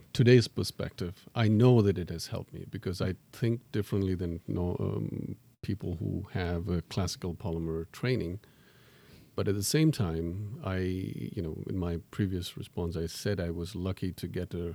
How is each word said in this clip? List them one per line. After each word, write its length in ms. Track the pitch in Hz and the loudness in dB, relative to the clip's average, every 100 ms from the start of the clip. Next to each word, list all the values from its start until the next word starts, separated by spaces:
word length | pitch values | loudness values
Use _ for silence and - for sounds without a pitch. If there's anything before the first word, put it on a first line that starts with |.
| - | -6
today's 340 | - 117 127 110 | 4 8 8 8
perspective, 800 | - 95 - - - 90 - - - | -2 -4 -4 -8 -6 -8 -8 -8 2
I 120 | 110 | 4
know 320 | 107 123 120 | 8 8 8
that 160 | 101 92 | 6 4
it 120 | 85 | -2
has 180 | 82 - | -6 -6
helped 260 | 90 - | -8 -8
me, 120 | 87 87 | -12 -10
because 320 | 98 - 87 | -8 -6 -2
I 140 | 92 90 _ | -2 -2 _
think 300 | - 117 117 - | -2 0 0 -2
differently 440 | 110 101 101 95 92 | -4 0 0 2 0
than 240 | 87 85 - | -2 -4 -4
no, 280 | 101 87 - | 0 0 0
um, 560 | 98 101 55 - - - _ _ | -2 -2 -4 -4 -6 -8 _ _
people 360 | - 98 92 82 | -6 -4 -4 -4
who 260 | 104 90 95 | -2 -4 -4
have 360 | 98 87 87 87 | -4 -2 -2 0
a 120 | 87 | -2
classical 520 | - - 90 - 90 80 | -2 -2 -2 -2 -6 -6
polymer 500 | - 82 82 80 82 | -4 -4 -2 -4 -6
training. 480 | - 123 127 85 92 - - - - - - - - - - | -4 0 0 -2 -6 -12 -20 -20 -20 -20 -20 -20 -20 -10 -2
But 120 | 101 | 0
at 80 | 101 | 2
the 80 | |
same 280 | 98 147 156 | 2 4 4
time, 680 | 147 92 82 82 92 104 131 | 4 0 0 -2 -4 -6 -6
I, 140 | 95 92 | -4 -2
you 640 | 92 92 95 - - - | 0 -2 -4 -6 -8 -6
know, 140 | 82 - - | -6 -6 -6
in 100 | 98 | -2
my 200 | 87 85 - | -2 -4 -6
previous 480 | - 101 92 87 - | -2 -2 -2 -6 -10
response, 380 | 95 - 87 82 | -10 -6 -4 -4
I 120 | 82 | -6
said 320 | - 101 95 | -4 -4 -2
I 120 | 87 | -2
was 240 | 85 85 92 | -4 -6 -4
lucky 360 | 92 90 92 | -4 -4 -4
to 140 | 85 90 | -6 -6
get 280 | 95 90 87 | -6 -6 -6
a, 180 | 87 | -6